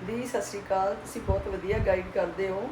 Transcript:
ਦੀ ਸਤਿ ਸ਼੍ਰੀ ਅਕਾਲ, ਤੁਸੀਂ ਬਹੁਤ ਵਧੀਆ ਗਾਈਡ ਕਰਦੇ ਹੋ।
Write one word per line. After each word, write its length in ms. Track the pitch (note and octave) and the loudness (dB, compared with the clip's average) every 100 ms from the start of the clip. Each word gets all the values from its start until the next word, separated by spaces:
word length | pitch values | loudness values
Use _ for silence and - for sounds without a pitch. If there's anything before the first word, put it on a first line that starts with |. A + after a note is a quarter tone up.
ਦੀ 220 | F#3 A#3 B3+ | -2 -4 0
ਸਤਿ 160 | A3+ | 0
ਸ਼੍ਰੀ 180 | G3 G3+ | -2 -6
ਅਕਾਲ, 340 | G3 F#3+ G3 | 0 2 4
ਤੁਸੀਂ 280 | G3+ - A#3 | 0 -6 -8
ਬਹੁਤ 260 | - F#3+ G3+ | 0 0 0
ਵਧੀਆ 300 | F#3 F3+ G#3+ | -4 0 2
ਗਾਈਡ 340 | - F#3 F#3 | 4 4 2
ਕਰਦੇ 380 | G3 F3 E3+ G3 | 0 0 0 -2
ਹੋ। 200 | F#3+ B3 | -2 -4